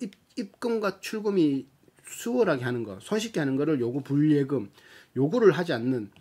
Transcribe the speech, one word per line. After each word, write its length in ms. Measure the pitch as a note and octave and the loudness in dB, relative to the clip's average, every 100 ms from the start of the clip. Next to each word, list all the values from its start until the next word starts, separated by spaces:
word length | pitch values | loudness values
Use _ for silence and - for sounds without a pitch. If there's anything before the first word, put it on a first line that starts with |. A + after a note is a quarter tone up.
입-, 100 | A3 - _ - | -12 -14 _ -12
입금과 600 | G3+ _ A#3+ A3+ G#3 F#3+ | -12 _ -4 -2 -2 -6
출금이 680 | - A3 G#3 G3 D3+ C3+ - _ _ _ - | -8 -4 0 2 4 2 -4 _ _ _ -20
수월하게 580 | - A#3 B3 G3+ C#3 | -10 -4 0 2 0
하는 200 | B2 B2 | -2 -4
거, 160 | G#2+ F#2+ | -6 -12
손쉽게 400 | - G#3+ A3 - | -6 -4 -2 -2
하는 160 | C#3 C3+ | -2 0
거를 240 | D3+ D3 | 0 0
요구 220 | A#2+ C#3 | -2 -4
불예금, 680 | C3+ C#3 D3+ D3 C3+ C3+ G2+ - - - _ B2 | -2 2 4 4 2 -2 -4 -14 -20 -20 _ -2
요구를 360 | C#3+ A#3+ G#3+ | 0 6 6
하지 200 | D#3 E3+ | 4 0
않는 380 | B2 A#2+ B2+ G2+ - | -2 -2 -2 -6 -14